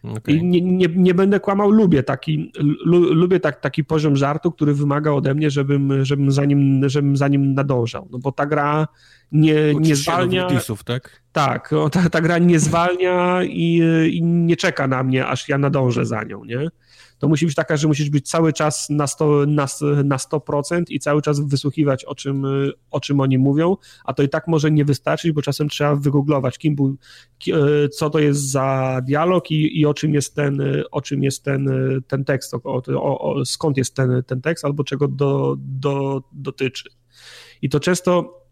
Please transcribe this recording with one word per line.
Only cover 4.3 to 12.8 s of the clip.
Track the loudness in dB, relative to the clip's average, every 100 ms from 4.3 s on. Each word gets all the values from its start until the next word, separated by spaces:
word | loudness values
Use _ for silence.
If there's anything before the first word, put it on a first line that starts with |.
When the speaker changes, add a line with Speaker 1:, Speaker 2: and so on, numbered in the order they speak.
| 0 -4
Speaker 2:
który | 0 0
wymaga | 2 0 0 0
ode | 0 0 0
mnie, | 0
żebym, | 0 0 0 2 0 0
żebym | 2 2
za | 2 2
nim, | 4 4 4 2
żebym | 2 0 2
za | 2
nim | 2 2
nadążał. | 0 0 0 -2 -6 -12
No | -8
bo | -8
ta | -4 -2
gra | 0 0 0 -2 _ _ -20 _
nie, | 2 4 4 2 2
Speaker 1:
Uczysz | 2
Speaker 2:
nie | 2
Speaker 1:
się | 0
nowych | 0 0
Speaker 2:
zwalnia. | 0 0
Speaker 1:
disów, | -2 -2 -8
tak? | -6 -8 -8 -20 _
Speaker 2:
Tak, | -2 0 -2 -2
o, | 0 0
ta, | 2 2
ta | 2
gra | 2 4
nie | 4 4
zwalnia | 2 2